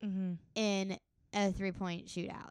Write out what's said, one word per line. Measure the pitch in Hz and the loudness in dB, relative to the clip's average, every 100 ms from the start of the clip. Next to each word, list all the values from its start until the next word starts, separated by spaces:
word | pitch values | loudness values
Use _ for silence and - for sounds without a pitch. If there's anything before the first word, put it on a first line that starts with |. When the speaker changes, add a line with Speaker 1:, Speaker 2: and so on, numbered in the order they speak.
Speaker 1:
Mm-hmm. | 208 190 185 175 - 214 | -2 0 0 -2 -4 0
Speaker 2:
in | 214 196 190 190 _ _ - | 2 4 0 -4 _ _ -4
a | 208 202 | 2 2
three-point | 185 196 180 185 170 - | 2 -2 -2 -2 -4 -6
shootout. | 180 175 - - | -4 -4 -6 -12